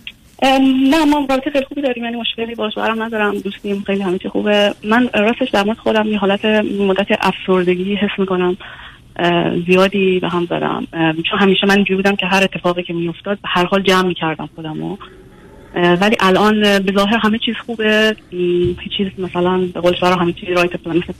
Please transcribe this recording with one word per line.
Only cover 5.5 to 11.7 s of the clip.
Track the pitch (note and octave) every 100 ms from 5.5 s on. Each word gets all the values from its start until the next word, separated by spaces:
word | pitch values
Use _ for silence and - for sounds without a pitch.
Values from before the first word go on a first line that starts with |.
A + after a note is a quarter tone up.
در | G#3
مورد | G3+ A3+
خودم | A3+ A3 G#3+
یه | G#3
حالت | G3 G3+ A3 G#3+ G#3 G3+
مدت | G3 F#3+ G3+ G#3+
افسردگی | F#3+ - - F#3 F3 F3+ F#3+
حس | G3+ G3+ -
می‌کنم، | F#3+ F3+ F3+ F#3 - - - - - -
اه، | F3 E3+ E3+ F3
زیادی | E3+ F#3 G3 G3+ F#3+ F#3
به | F3
هم | F3 E3+
زدم، | D#3 D3+ - -
اه، | E3 D#3+
چون | D#3+ - G3+
همیشه | G3 F#3
من | G3+